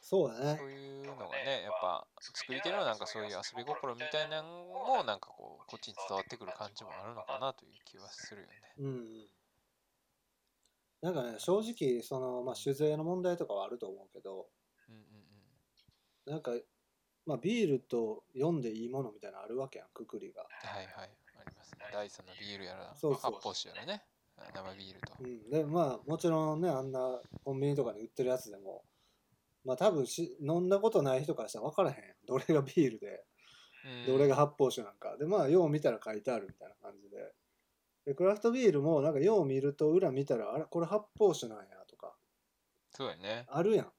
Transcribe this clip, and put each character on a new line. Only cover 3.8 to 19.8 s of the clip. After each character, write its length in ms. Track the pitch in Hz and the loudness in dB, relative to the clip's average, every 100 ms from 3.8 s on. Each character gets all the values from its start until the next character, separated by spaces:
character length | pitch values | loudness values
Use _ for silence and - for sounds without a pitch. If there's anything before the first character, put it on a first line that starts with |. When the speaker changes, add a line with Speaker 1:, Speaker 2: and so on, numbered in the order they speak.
| 135 | -4
Speaker 2:
み 80 | 120 123 | -6 -2
た 140 | 151 | -2
い 60 | 151 | -2
な 120 | 156 | -4
の 220 | 156 175 | -8 -14
も 400 | 175 185 247 262 | -12 -8 0 0
な 120 | 131 98 | 2 -4
ん 40 | |
か 80 | - | -6
こ 300 | - - - | -18 -20 -20
う、 60 | - | -18
こ 100 | 110 | -16
っ 40 | |
ち 80 | - | -14
に 60 | 101 - | -12 -4
伝 80 | 98 | -4
わ 60 | |
っ 20 | |
て 120 | - 120 | -4 -10
く 100 | 95 | -12
る 60 | |
感 180 | - 104 | -10 -12
じ 100 | - | -12
も 60 | 104 | -14
あ 140 | 92 104 | -12 -12
る 80 | |
の 80 | 117 | -12
か 140 | - 131 | -10 -6
な 140 | 135 | -6
と 140 | - - | -6 -16
い 20 | |
う 40 | 110 | -20
気 140 | - - | -20 -20
は 100 | 98 | -18
す 260 | - - | -16 -14
る 80 | 104 | -16
よ 40 | 90 | -18
ね。 80 | - - - | -20 -20 -8
Speaker 1:
う 40 | |
ん 40 | 139 | -6
う 20 | |
ん。 380 | 127 113 110 107 _ _ _ _ _ _ _ _ _ _ _ _ _ _ _ _ _ | -6 -10 -16 -20 _ _ _ _ _ _ _ _ _ _ _ _ _ _ _ _ _
な 80 | 165 | -2
ん 40 | |
か 80 | 170 | 0
ね、 160 | 123 117 | -2 -4
正 220 | - 196 | 2 2
直、 420 | 220 233 139 120 | 2 0 2 2
そ 160 | - 135 | 0 -4
の、 240 | 127 123 | -4 -4
ま 100 | 127 | -4
あ、 0 | |
Speaker 2:
う 20 | |
ん。 20 | 120 | -4
Speaker 1:
酒 160 | - | -2
税 240 | 135 151 151 | 2 2 2
の 80 | |
問 180 | 160 185 | 0 0
題 140 | 180 175 | 0 0
と 100 | 160 | -2
か 80 | |
は 100 | 101 | -2
あ 40 | 98 | -4
る 100 | 120 | -6
と 80 | 101 | -10
思 180 | 95 | -12
う 80 | - | -16
け 80 | 95 | -16
ど、 280 | 95 95 95 _ _ _ _ | -12 -12 -14 _ _ _ _
Speaker 2:
う 40 | |
ん 20 | |
う 40 | 110 | -20
ん 20 | 104 107 104 104 98 120 _ _ _ _ _ _ - | -20 -20 _ -20 _ _ _ _ _ _ _ _ -10
う 40 | |
ん。 20 | |
Speaker 1:
な 60 | 156 | -8
ん 40 | |
か、 100 | 139 120 - _ _ _ _ _ - | -6 -6 -8 _ _ _ _ _ -6
ま 80 | |
あ、 40 | 131 | -2
ビ 260 | 175 233 | 0 2
ー 60 | 190 | 4
ル 100 | 135 | 2
と 440 | - 120 113 107 _ | 0 -2 -2 -4 _
読 220 | 131 147 165 | -2 0 2
ん 40 | |
で 120 | 117 | -2
い 140 | 110 117 | -4 -4
い 20 | |
も 140 | 135 | -4
の 100 | 127 | -6
み 80 | 104 | -8
た 80 | - | -14
い 40 | |
な 60 | - | -14
の 60 | |
あ 20 | 104 | -8
る 120 | 123 | -6
わ 100 | 135 | -6
け 100 | |
や 60 | - | -10